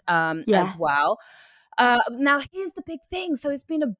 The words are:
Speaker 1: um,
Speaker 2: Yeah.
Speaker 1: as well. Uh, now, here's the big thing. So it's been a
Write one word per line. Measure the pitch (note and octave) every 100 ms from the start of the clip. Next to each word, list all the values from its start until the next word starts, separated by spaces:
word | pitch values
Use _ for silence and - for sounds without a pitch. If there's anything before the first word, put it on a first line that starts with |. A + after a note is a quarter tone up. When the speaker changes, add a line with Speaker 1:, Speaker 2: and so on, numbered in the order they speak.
| -
Speaker 1:
um, | E3+ D#3+ D#3+ F#3
Speaker 2:
Yeah. | G3
Speaker 1:
as | F#3 F3
well. | D#3 C#3+ D3+ A3 - - - _ _ -
Uh, | B3 A#3+ -
now, | A#3+ C#4+ C#4+ C4+
here's | F#4 F#4+
the | -
big | F#4 E4 -
thing. | F#4 F#4 C4+
So | D4
it's | C#4+
been | - D#4
a | C#4+ F#3+